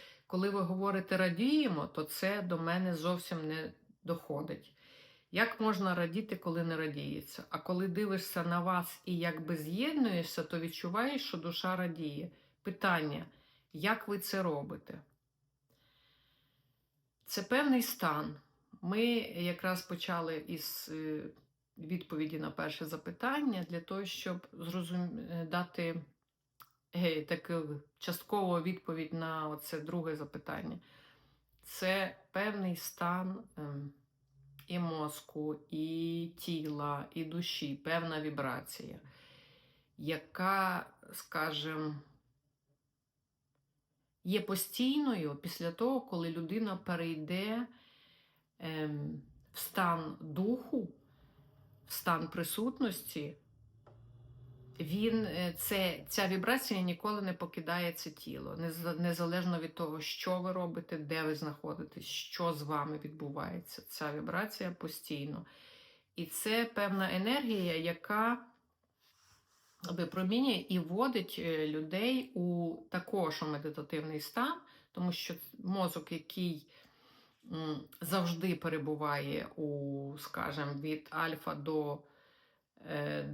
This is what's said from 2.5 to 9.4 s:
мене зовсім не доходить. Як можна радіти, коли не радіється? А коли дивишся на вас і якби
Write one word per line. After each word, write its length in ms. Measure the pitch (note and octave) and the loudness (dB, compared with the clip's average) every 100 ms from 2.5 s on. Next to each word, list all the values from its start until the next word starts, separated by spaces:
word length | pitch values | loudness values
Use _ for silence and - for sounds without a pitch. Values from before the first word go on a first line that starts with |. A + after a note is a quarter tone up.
| E3 | 2
мене 380 | E3 F3+ F#3 E3 | 2 4 2 2
зовсім 520 | E3 F3+ - E3+ D#3 | 2 0 0 -2 -2
не 260 | D#3+ D#3 - _ - | -2 -4 -8 _ -10
доходить. 720 | - E3+ - D3 - - - _ - - - - - | -4 -4 -2 -4 -4 -6 -10 _ -20 -20 -20 -20 -4
Як 280 | F3+ A3+ - | 2 2 4
можна 360 | A3 F#3 F#3+ F3 | 4 4 4 4
радіти, 400 | E3+ F3+ G#3+ - | 2 2 -2 -2
коли 280 | F3 E3 | 0 2
не 140 | E3 D#3+ | 2 2
радіється? 640 | D#3 C#3+ C#3+ D3 - - - | 0 -2 -4 -6 -6 -12 -6
А 100 | E3 | -6
коли 280 | - F#3 F#3+ | 0 0 2
дивишся 560 | F3 G#3 F#3+ - F#3 | 2 2 0 0 0
на 160 | E3+ F3 | 2 2
вас 420 | F3 F3+ F3 - - | 4 2 0 -6 -2
і 120 | F3 | 0
якби 380 | E3+ D#3+ | 2 0